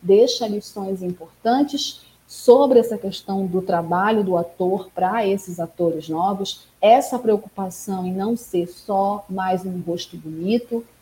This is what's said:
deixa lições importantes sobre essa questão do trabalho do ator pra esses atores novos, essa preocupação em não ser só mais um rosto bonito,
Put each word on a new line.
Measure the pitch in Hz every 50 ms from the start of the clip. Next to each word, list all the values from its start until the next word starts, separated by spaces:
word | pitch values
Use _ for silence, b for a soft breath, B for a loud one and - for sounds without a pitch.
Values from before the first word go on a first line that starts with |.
deixa | 175 175 196 214 240 262 - - 233
lições | 208 208 208 - - - 202 190 190 196 185
importantes | 180 180 180 - 165 - _ _ - 226 247 269 294 285 285 277 - - - B B B B B _
sobre | - - - - 247 240 269 285 262 254 233
essa | 226 - 220 202
questão | - 196 190 - - - 190 196 190
do | 180 175 185
trabalho | 185 - 180 170 165 160 175 180 196 214 226 214
do | 202 185 180
ator | 170 170 175 - - 185 180 190 190 - - _
pra | 180 180 185 214 233 214
esses | 190 196 196 - 185 175 170
atores | 165 165 - - 175 170 165 156 151 160
novos, | 156 165 180 196 202 190 196 - - B B B B _
essa | 196 214 233 277 269 - 254 247
preocupação | 240 226 208 202 - - - 196 190 185 175 - - 202 190 185 180
em | 180
não | 185 190 196 220 233
ser | 226 - - - 175 175
só | 175 - - - - 202 190 196 196 208 208 - -
mais | 185 190 185 185 185 180 185
um | 190 180 180
rosto | 156 170 170 170 - - 170
bonito, | 165 156 156 160 160 175 196 233 233 240 - 233 233 233 - _ _